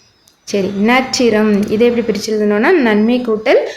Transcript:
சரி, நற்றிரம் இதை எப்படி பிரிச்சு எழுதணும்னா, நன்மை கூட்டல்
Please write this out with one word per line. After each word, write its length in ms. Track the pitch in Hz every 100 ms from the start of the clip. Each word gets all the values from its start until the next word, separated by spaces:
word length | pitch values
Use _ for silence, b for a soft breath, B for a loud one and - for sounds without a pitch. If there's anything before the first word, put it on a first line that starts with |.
| B B B _
சரி, 240 | - 202 185
நற்றிரம் 1040 | 196 214 254 247 - 240 214 214 202 208
இதை 180 | 214 240
எப்படி 180 | 233 220
பிரிச்சு 240 | 202 220
எழுதணும்னா, 420 | 214 208 208 269
நன்மை 500 | 370 240 208 220 247
கூட்டல் 460 | 240 214 226 440 -